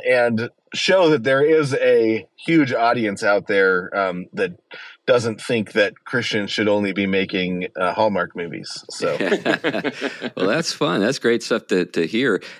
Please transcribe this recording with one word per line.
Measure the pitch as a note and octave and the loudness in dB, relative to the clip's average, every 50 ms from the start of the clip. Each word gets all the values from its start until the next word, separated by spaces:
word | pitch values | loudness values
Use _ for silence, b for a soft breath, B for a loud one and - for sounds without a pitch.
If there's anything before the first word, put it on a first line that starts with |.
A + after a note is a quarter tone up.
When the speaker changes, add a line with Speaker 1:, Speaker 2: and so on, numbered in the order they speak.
| - B2+ | 2 2
Speaker 1:
and | B2+ B2 A#2+ A#2+ A#2 A2 A#2 A#2+ - _ _ _ - | 2 2 2 2 0 -2 -4 -6 -8 _ _ _ -8
show | - - - F#3 F#3+ F3+ D#3 | -4 0 2 4 4 6 4
that | D3+ C#3 A2+ | 4 2 2
there | C3+ C3+ C3+ D3 | 2 2 4 4
is | D3+ D#3+ D#3 D3+ C3+ C#3 | 4 4 4 4 2 0
a | B2 B2+ B2+ B2 A#2+ A2+ A2 A2+ A2 - - _ | 0 2 4 4 4 4 2 0 -2 -4 -10 _
huge | - - - E3 D#3+ C#3+ B2 - | -10 -2 2 4 4 4 4 2
audience | A2 A#2 A#2 B2 B2 A2+ G#2 G2+ - A2 | 2 2 2 2 2 0 -2 -2 0 2
out | G2+ G#2 G2+ F2 | 2 2 2 2
there, | - G#2 G2 F#2+ F#2+ F#2 F2+ F2+ G2 - | 0 2 4 4 4 2 2 -2 -4 -4
um, | G2+ G2 F#2 F2+ F2+ F#2 - - | -2 -2 -2 -4 -6 -8 -8 -6
that | G#2 G2 F2+ F2+ - _ _ B B B B B B _ | -4 -4 -4 -4 -10 _ _ B B B B B B _
doesn't | - B2+ A#2+ G#2+ A#2 A2 G2+ | 2 2 2 2 0 -4 -6
think | - - B2 A2+ G2+ - - | -4 -2 -2 -2 -2 0 0
that | A2 G2+ F#2+ - - _ | 2 2 2 0 -6 _
Christians | - - B2 A2+ - - G#2+ G2+ F#2+ | -6 -4 -4 -2 -2 -2 -2 -2 -2
should | - - G#2+ G#2 | -2 0 2 2
only | G#2 G#2 G#2 G2 F2+ | 2 2 0 0 -2
be | G2 G2 | -2 -2
making, | G2 G2 F#2+ F#2+ F2 - F#2+ F2+ F2+ F#2 F2+ F2+ F2 - - | 0 0 0 -2 -2 -2 -2 -2 -2 -4 -4 -6 -8 -6 -4
uh, | F#2 F2+ E2+ | -2 -2 0
Hallmark | G#2 A2 G#2+ G2 F2+ F2 E2 - | 0 0 0 0 0 -4 -4 -6
movies. | F2+ E2+ D#2+ - - - - - - - - | -8 -10 -10 -10 -12 -12 -14 -14 -14 -14 -14
So, | - - - - - - | -8 -6 -4 -2 -2 -2
Speaker 2:
<laughs> | G2+ F2+ G#3 - - B2 G#2+ - - D#3+ - G#2 - C3 B2 - - C3 - - - - - | -2 -2 -2 -2 -2 -2 -4 -2 -4 -4 -4 -4 -4 -6 -6 -6 -8 -10 -8 -10 -10 -10 -6
Well, | - F#2 F#2+ | -4 -2 0
that's | A2+ D#3+ E3+ - - | 0 -2 -2 -4 -4
fun. | - D3 D#3 D#3+ B2 | -4 -2 -2 0 0
That's | G2 A#2 C#3 - | 0 0 -2 0
great | - A#2+ A#2 A2+ - | 0 0 0 0 0
stuff | - B2 G#2+ - - | -2 -4 -4 -2 0
to, | G#2+ F2+ F2 | 0 0 0
to | - - - E2 D#2+ | 0 -2 -4 -2 -2
hear. | G2+ A2+ C3+ C3 G2 - B B B B | -2 -2 0 0 -2 -2 B B B B